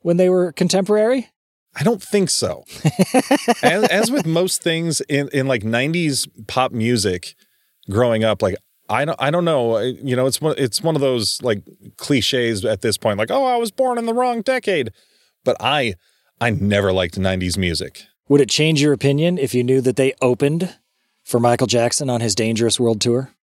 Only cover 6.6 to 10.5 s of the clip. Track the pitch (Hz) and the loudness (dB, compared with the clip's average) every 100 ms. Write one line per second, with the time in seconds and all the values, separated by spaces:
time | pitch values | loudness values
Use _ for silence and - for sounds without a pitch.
6.6 | 127 120 113 123 98 90 - - _ _ | -2 0 0 0 0 -4 -8 -20 _ _
7.6 | _ _ - 98 123 113 110 104 101 95 | _ _ -6 0 2 2 0 2 0 -2
8.6 | _ _ _ 110 147 - 135 170 170 151 | _ _ _ -4 -2 -2 -2 0 0 0
9.6 | 117 113 120 110 139 123 131 - 151 | 0 0 -2 -6 -4 0 0 0 -4